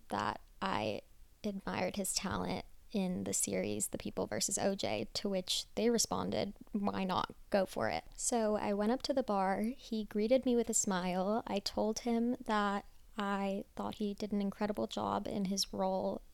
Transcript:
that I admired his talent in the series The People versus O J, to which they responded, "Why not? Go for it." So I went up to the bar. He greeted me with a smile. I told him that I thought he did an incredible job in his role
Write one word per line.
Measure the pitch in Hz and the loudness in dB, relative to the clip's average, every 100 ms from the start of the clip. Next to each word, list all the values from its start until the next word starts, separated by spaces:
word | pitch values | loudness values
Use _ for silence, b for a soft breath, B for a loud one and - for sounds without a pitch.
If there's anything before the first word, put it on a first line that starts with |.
| - | -4
that | - 208 - - - | -2 0 -2 -10 -6
I | 196 - - 101 - - - - | -2 0 0 -4 -8 -20 -20 -8
admired | 214 196 - 185 185 202 | -6 -4 -4 -2 0 0
his | 190 | -2
talent | - 190 196 175 175 - - - | -2 -2 -2 -2 -4 -6 -14 -6
in | 208 185 185 | -2 0 0
the | 196 | -2
series | 196 - 185 139 104 - | 0 0 0 -2 -2 -4
The | - | -4
People | 202 185 - | -4 -4 -4
versus | - - 202 | -2 0 0
O | 196 196 | 0 0
J, | - 107 208 | 0 -2 -2
to | - 202 | -2 -2
which | 190 - - - - | -2 -2 -4 -2 2
they | 226 | 4
responded, | 226 - - 190 - 202 - - | 4 2 0 0 0 -2 -4 -6
"Why | 208 202 196 190 | -2 0 0 0
not? | 175 - - - | 0 -2 -6 0
Go | 202 190 | 2 2
for | - 110 | 0 0
it." | 80 - - | 0 -4 -4
So | - 240 214 214 | 0 2 2 2
I | 208 | 0
went | 202 208 | 2 2
up | 262 | 2
to | - | 0
the | 269 | 0
bar. | 233 196 190 196 220 269 | 2 2 4 2 0 -4
He | - 220 | -4 -4
greeted | 208 214 220 262 254 | -2 2 6 6 6
me | 233 | 4
with | 226 | 4
a | |
smile. | - 208 185 180 180 190 220 - | 2 2 2 2 2 2 0 0
I | 202 | -2
told | - 208 214 220 | 0 0 0 0
him | 240 233 233 254 - | 0 2 2 0 0
that | 214 202 202 - - - - | 2 2 0 -4 -16 -12 -4
I | 202 196 196 196 - - | -2 0 0 -2 -4 -6
thought | 202 - | -6 -2
he | 208 | -4
did | 202 208 | -2 -2
an | 202 | 0
incredible | 196 - 208 214 220 | 0 0 -2 0 -2
job | - 202 202 208 | -2 0 0 0
in | 220 185 | -2 0
his | 196 - | 0 -2
role | 202 190 190 196 208 - | 0 0 0 0 -2 -8